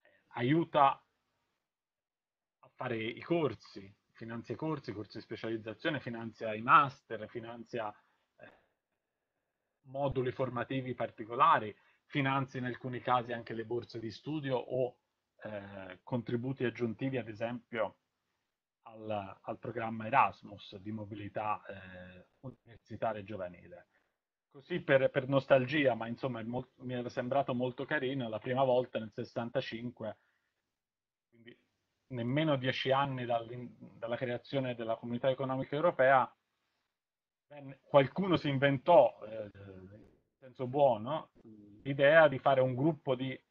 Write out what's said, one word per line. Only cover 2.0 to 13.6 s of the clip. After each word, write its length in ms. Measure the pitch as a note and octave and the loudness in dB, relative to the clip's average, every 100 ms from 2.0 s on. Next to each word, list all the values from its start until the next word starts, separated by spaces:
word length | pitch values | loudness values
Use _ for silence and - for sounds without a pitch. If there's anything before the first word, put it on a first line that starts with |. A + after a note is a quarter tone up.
| _ _ _ _ _ _ | _ _ _ _ _ _
a 100 | B2+ - | _ -8
fare 220 | C3 A2+ | -6 -4
i 240 | A2 - | -6 -6
corsi, 720 | - E3+ C#3 G#2 - G#2 G2 - _ | -2 0 0 -2 -14 -18 -18 -20 _
finanzia 420 | - A2+ A#2 A#2+ | -16 -10 -10 -8
i 40 | A2+ | -6
corsi, 360 | D#3 D3+ - | -4 -6 -8
corsi 240 | G2 G#2 A2+ | -10 -10 -14
di 60 | |
specializzazione, 760 | - A2 - A2+ G#2+ G#2+ D#3+ C#3 | -12 -10 -6 -6 -8 -6 -4 -4
finanzia 540 | - A#2 A2+ - A2 | -6 -8 -10 -8 -8
i 80 | A2 | -2
master, 680 | A#2+ D#3 C#3 - - A2+ A2 | 6 6 6 -2 -10 -10 -10
finanzia, 680 | A#2+ A2+ A#2 A2+ A#2+ G#2+ - _ _ _ _ | -12 -12 -14 -8 -6 -6 -8 _ _ _ _
eh, 240 | - - _ _ _ _ _ _ _ _ _ _ _ _ C#3 | -20 -20 _ _ _ _ _ _ _ _ _ _ _ _ -12
moduli 440 | C#3 C#3 B2+ B2+ | -4 -2 0 -2
formativi 640 | B2 B2+ A#2+ A2+ C3+ B2+ | -2 -2 -2 -4 -4 -4
particolari, 800 | A#2+ A#2 - A2 A#2+ D#3+ C#3+ G#2+ - _ _ _ | -4 -6 -8 -6 2 4 4 2 -10 _ _ _
finanzia 540 | D3+ C3+ C3+ C3+ C3 | -2 0 0 -2 -6
in 60 | B2 | -6
alcuni 360 | A2+ B2+ B2 | -6 -8 -6
casi 320 | A#2+ B2 A#2 | 0 0 0
anche 200 | A#2 A2+ | -8 -8
le 120 | A2+ | -8